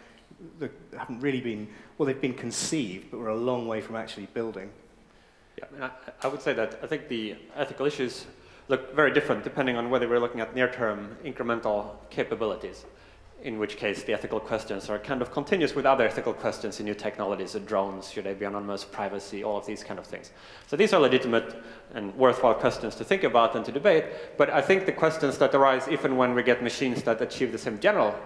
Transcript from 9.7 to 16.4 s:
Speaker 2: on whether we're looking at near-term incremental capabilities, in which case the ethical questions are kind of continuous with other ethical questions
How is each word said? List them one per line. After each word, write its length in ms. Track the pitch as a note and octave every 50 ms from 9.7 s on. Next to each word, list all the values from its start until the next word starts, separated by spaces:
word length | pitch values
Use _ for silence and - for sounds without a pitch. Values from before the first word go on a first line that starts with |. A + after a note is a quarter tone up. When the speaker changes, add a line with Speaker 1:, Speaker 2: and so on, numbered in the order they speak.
| B2 A#2
Speaker 2:
on 120 | A#2 A#2+
whether 180 | C3 B2 A#2+ A#2
we're 120 | A#2+ A#2+
looking 220 | A#2+ A#2 - A#2+
at 120 | A2+ - B2
near-term 640 | B2+ B2+ B2 - - A#2+ A2 G#2+ G2+ G#2 G2+ F#2+ - -
incremental 680 | C#3+ B2 - B2 A#2 A#2 A2+ A2+ A2+ G#2 G#2 G#2 G#2+ - - - -
capabilities, 720 | - - B2 - A#2 G#2 A2+ G#2+ F#2 - - F#2 F#2 - - - - - - - - - - - - -
in 160 | - C3+ A2+ G#2+
which 180 | G#2+ G#2 -
case 280 | - A#2+ G#2 G2 - -
the 100 | - A2
ethical 260 | G#2 - G2+ A2+ G#2+
questions 480 | - - A#2+ A2 - - G#2 G2 - -
are 120 | G#2 G#2
kind 200 | - - C#3 B2
of 120 | B2 -
continuous 420 | - D3 C#3+ - G#3 F#3 D#3 C3 -
with 140 | C#3+ C3 C3+
other 180 | C3+ B2+ A#2
ethical 260 | G#2+ - - - A#2+
questions 480 | G#2 -